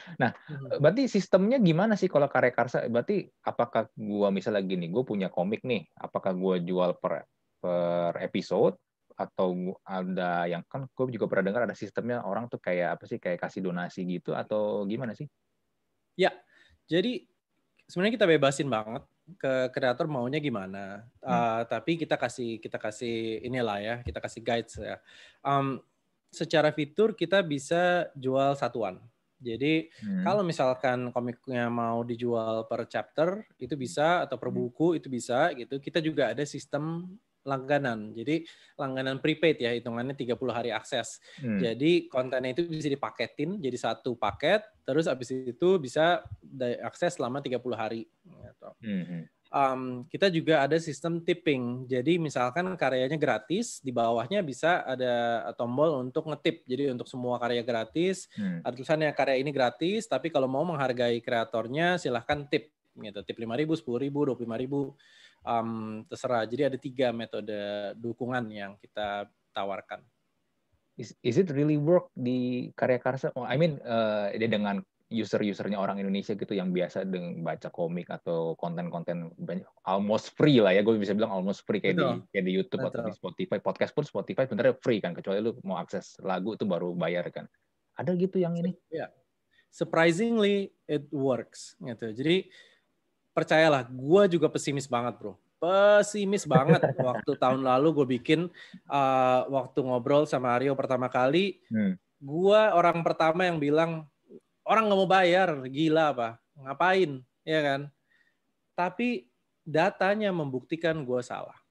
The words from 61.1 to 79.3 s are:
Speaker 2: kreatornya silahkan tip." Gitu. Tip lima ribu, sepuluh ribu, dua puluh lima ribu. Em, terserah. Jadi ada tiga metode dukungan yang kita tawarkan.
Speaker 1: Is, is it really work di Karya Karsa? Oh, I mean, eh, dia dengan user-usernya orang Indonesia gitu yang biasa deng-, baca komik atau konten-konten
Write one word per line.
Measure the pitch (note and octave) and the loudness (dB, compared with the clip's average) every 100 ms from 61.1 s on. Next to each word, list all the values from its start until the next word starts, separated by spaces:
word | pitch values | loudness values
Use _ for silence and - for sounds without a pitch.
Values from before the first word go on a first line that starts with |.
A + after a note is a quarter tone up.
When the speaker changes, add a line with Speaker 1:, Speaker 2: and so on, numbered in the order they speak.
| A#2 | 0
Speaker 2:
kreatornya | B2 A#2 A2+ A2+ A2+ C#3 F3 F3+ | 0 -2 -2 -4 -4 0 0 0
silahkan | D3 A#2+ - D3 C#3 | -2 -4 -2 -4 -2
tip." | D#3 - _ _ | -4 -4 _ _
Gitu. | - A2 G2+ | -16 -12 -12
Tip | F#2+ | -10
lima | A2+ A2+ A#2+ | -8 -6 -2
ribu, | D#3 | -2
sepuluh | D#3+ - A#2+ | -2 -2 -4
ribu, | C#3 C#3+ | -2 0
dua | C#3+ A#2+ | -2 -2
puluh | A#2 | -4
lima | |
ribu. | A2+ B2+ C#3 C#3 - _ - - _ | -6 -4 -4 -4 -8 _ -20 -20 _
Em, | - A#2 A2+ A2+ A2 G#2+ A2 | -4 -2 -2 -4 -8 -10 -12
terserah. | A2+ B2+ A#2+ A2 | -8 -2 -2 -2
Jadi | C3 | 0
ada | C#3 C3 | -2 -2
tiga | C#3 B2+ B2+ | -8 -2 0
metode | A#2 A2+ A2 G#2 G#2 G2+ G#2 G2+ G2+ | 0 -6 -8 -6 -6 -6 -6 -6 -8
dukungan | A#2 A#2 B2 B2+ A2 | -8 -6 -4 -4 -6
yang | G#2+ G2 G#2 | -8 -10 -12
kita | - - G#2 G2+ G#2 _ _ | -14 -8 -4 -4 -8 _ _
tawarkan. | G#2+ G2 G2 - G#2 - _ _ _ _ _ _ _ _ | -8 -6 -6 -10 -14 -14 _ _ _ _ _ _ _ _
Speaker 1:
Is, | - A2 - | -14 -14 -6
is | - | 0
it | A#2+ F#3+ | 2 2
really | C#3 D3+ | 2 2
work | D3+ D3 F3 - | 2 4 4 2
di | - B2 B2+ B2 B2 A#2 - | -4 -2 -2 -2 -4 -6 -4
Karya | A#2+ B2 | 0 2
Karsa? | B2+ C3 - | 0 -2 -4
Oh, | - | -6
I | A#2 C3 | -2 2
mean, | E3+ C#3+ | 2 0
eh, | - A#2 A2 G#2+ G2+ G#2+ | -2 0 0 0 -2 -2
dia | A2+ | 0
dengan | G#2+ G#2 G2 - _ _ | 0 0 -2 -6 _ _
user-usernya | A2+ G#2+ A2+ G#2+ F#2+ G2 G2+ | -4 -2 0 0 -2 -4 -2
orang | G2 G2 | -2 -2
Indonesia | G2 G2 F#2+ G2+ | -2 -2 -2 -6
gitu | G2+ | -4
yang | G2+ F#2 | -2 0
biasa | F2 F2 G2 | 0 -2 -4
deng-, | F#2+ F#2 F2 E2+ | -4 -6 -6 -6
baca | E2 D#2+ F2+ | -6 -6 -10
komik | - E2+ F2 E2+ | -4 -4 -4 -8
atau | F2 - E2 E2 | -10 -4 -2 -2
konten-konten | D#2+ F2 E2+ F2 E2+ E2+ E2+ E2+ | -4 -6 -6 -6 -6 -6 -6 -8